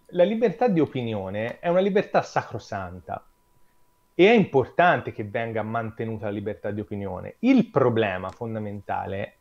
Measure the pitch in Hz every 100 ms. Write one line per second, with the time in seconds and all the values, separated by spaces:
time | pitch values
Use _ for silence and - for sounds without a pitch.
0 | _ 175 175 226 233 - 247 175 143 131
1 | 117 110 95 101 117 - 175 175 196 196
2 | 185 180 - - - 120 - 104 92 90
3 | - 98 - _ _ _ _ _ _ _
4 | _ - 185 233 165 135 117 - 175 143
5 | 117 113 107 117 117 107 107 117 113 -
6 | 113 110 107 107 107 104 110 104 104 101
7 | 98 92 95 - 233 269 - - 127 117
8 | 107 92 95 - 113 110 104 104 98 95
9 | 95 95 - _